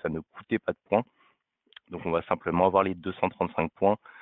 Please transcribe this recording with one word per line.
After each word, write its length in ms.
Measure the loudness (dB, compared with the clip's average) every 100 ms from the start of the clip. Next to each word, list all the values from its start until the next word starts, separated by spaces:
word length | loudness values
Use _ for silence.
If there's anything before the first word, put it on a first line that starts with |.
ça 60 | -8
ne 100 | -6
coûtait 400 | -10 -18 -6 -4
pas 140 | -4
de 60 | -8 _
points. 160 | 0 0 _ _ _ _ _ _ -20 _
Donc, 160 | -10 -4
on 60 |
va 100 | -2
simplement 460 | -2 -4 -2 2 4
avoir 160 | 4
les 120 | 2 -2
deux 160 | -8 -4
cent 80 | -4
trente-cinq 420 | -2 -4 -2 -6
points, 240 | 0 0 0 -4 -20